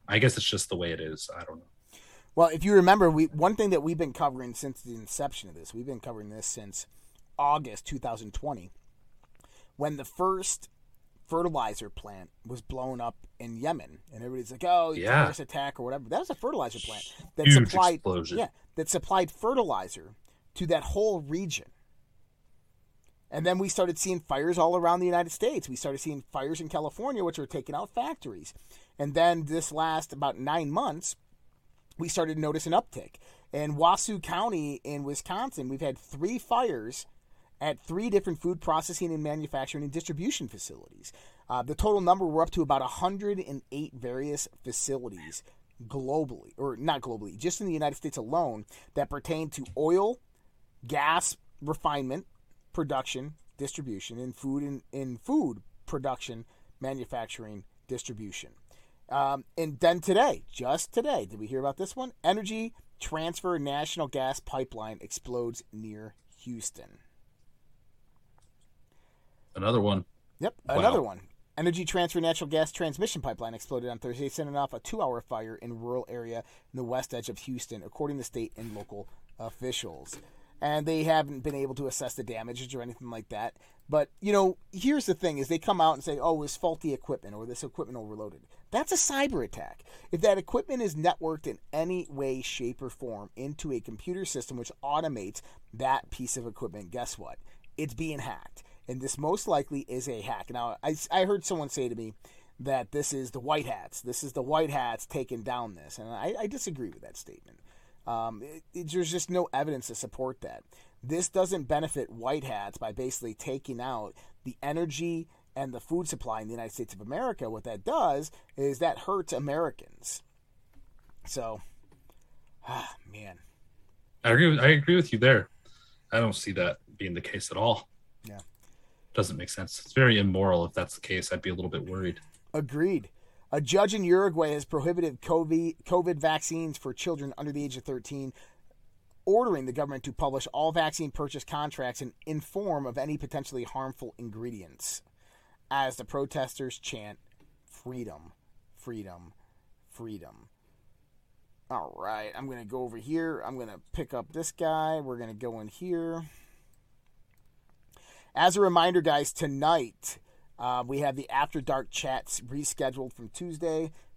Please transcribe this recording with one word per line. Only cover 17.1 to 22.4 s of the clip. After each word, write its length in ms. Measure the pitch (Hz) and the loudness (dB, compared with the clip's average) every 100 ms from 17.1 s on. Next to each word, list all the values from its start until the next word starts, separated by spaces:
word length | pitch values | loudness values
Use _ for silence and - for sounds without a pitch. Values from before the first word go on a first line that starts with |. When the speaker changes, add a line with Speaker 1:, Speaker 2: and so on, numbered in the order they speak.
| - - - | -16 -12 4
Speaker 2:
that 100 | 147 | 10
Speaker 1:
Huge 240 | 139 113 | 10 10
Speaker 2:
supplied, 260 | 185 180 165 | 8 6 6
Speaker 1:
explosion. 440 | - 90 82 180 | 0 0 0 -2
Speaker 2:
yeah, 100 | 220 - - - | -2 -6 -14 -6
that 140 | 160 | -2
supplied 400 | 180 - 190 175 | -2 2 2 2
fertilizer 880 | - 220 269 202 104 92 - 85 110 - _ _ - | 0 0 2 2 0 -2 -10 -16 -20 -20 _ _ -6
to 100 | 175 | 2
that 160 | 165 | 2
whole 380 | - 202 220 185 | 2 2 2 2
region. 480 | 143 160 196 - - - _ - - _ - _ | -2 -4 -2 -4 -8 -20 _ -20 -20 _ -20 _